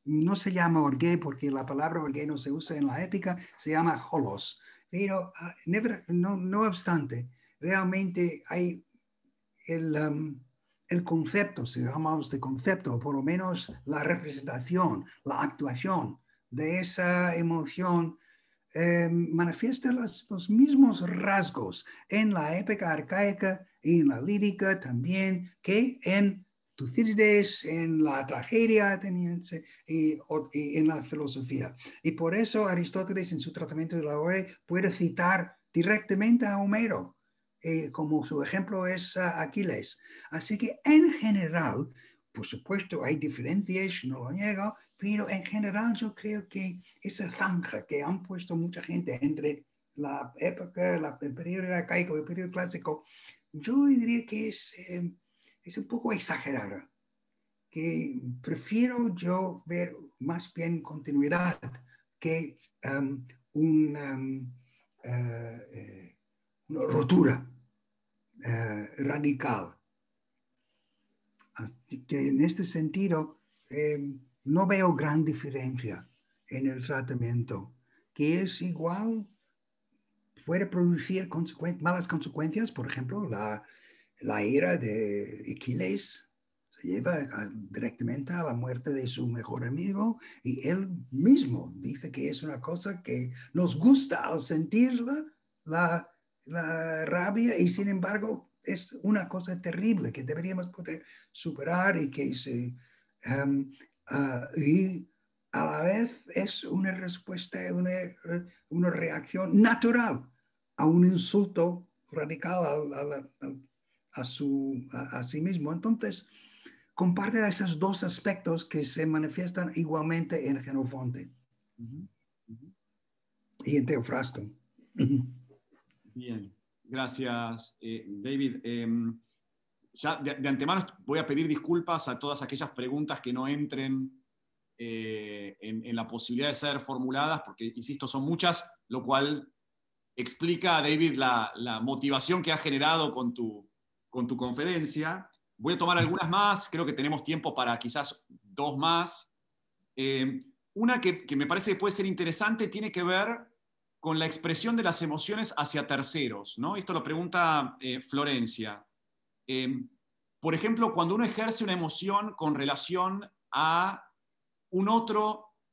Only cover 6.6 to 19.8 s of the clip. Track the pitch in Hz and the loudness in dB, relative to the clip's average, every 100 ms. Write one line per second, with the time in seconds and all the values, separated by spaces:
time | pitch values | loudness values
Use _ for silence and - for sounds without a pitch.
6.6 | 220 175 - 165 123 120 123 - _ _ | 2 0 0 0 0 -6 -8 -14 _ _
7.6 | 160 190 185 190 190 180 175 147 - 170 | -2 0 2 0 -2 0 0 -2 -6 -2
8.6 | 180 - - _ _ _ _ _ _ _ | -2 -4 -12 _ _ _ _ _ _ _
9.6 | - 165 160 151 151 147 156 127 - _ | -6 -2 0 0 0 -2 -4 -8 -16 _
10.6 | _ _ - 175 175 165 - 202 202 - | _ _ -2 -2 2 0 2 0 0 -4
11.6 | 120 123 123 156 156 156 139 135 131 131 | -6 -4 -2 -2 0 -2 -2 -6 -4 -2
12.6 | 196 190 151 120 139 139 139 180 185 175 | 0 0 -2 -4 -2 -2 0 0 -2 -4
13.6 | - - 139 151 151 175 151 135 - 123 | -8 -10 -6 -2 0 -2 -4 -10 -8 -8
14.6 | 127 180 170 110 - - 143 143 143 - | 0 4 4 2 -6 -10 -6 -2 -2 -2
15.6 | 143 123 185 185 120 - _ _ - 123 | -4 -2 0 0 -2 -8 _ _ -10 -4
16.6 | 156 180 180 - 180 180 180 170 165 165 | -2 0 -2 0 2 4 2 2 2 0
17.6 | 156 - 180 175 165 - _ _ _ _ | -2 -2 2 4 2 -4 _ _ _ _
18.6 | _ 165 170 170 170 170 170 165 170 165 | _ 0 4 4 4 2 2 2 2 0
19.6 | 226 - | -2 0